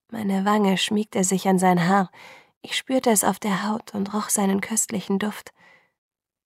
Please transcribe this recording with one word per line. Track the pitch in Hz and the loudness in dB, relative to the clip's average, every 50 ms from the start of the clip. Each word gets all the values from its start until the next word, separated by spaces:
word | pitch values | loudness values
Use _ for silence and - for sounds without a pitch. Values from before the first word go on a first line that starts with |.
| _ - | _ -14
Meine | 226 226 214 196 190 190 190 | -10 -6 -4 -2 -2 0 2
Wange | 208 208 214 208 190 190 180 | 2 2 4 4 4 2 2
schmiegte | - - 214 208 214 - - 202 185 | 0 0 0 -2 -2 -2 -2 -2 0
sich | 180 190 185 - 196 | 0 0 0 2 2
an | 190 180 | 2 4
sein | 190 185 180 175 170 175 | 6 4 4 4 4 4
Haar. | 196 202 185 - _ - - - - - - _ _ _ - | 2 2 2 0 _ -18 -20 -20 -20 -20 -20 _ _ _ -14
Ich | - - | -8 -8
spürte | - - - 262 262 - 247 | -8 -4 0 -2 0 2 2
es | 220 196 - | 2 2 2
auf | 214 190 - | 0 -2 -2
der | - 214 196 180 208 208 | -2 -4 -2 -2 -2 -4
Haut | 214 226 - - - | -4 -6 -6 -8 -6
und | 208 196 202 196 | -6 -6 -4 -4
roch | 185 - - | -6 -4 -2
seinen | - 220 202 190 190 196 | -2 0 0 0 0 0
köstlichen | 190 - 220 220 - - 226 196 - - 196 196 | -2 -2 -2 -4 -4 -2 -4 -8 -4 -2 -2 -2
Duft. | 208 208 - - - - _ _ - - - _ _ _ _ _ _ _ _ _ _ _ _ _ _ | -2 -4 -6 -8 -16 -20 _ _ -20 -20 -20 _ _ _ _ _ _ _ _ _ _ _ _ _ _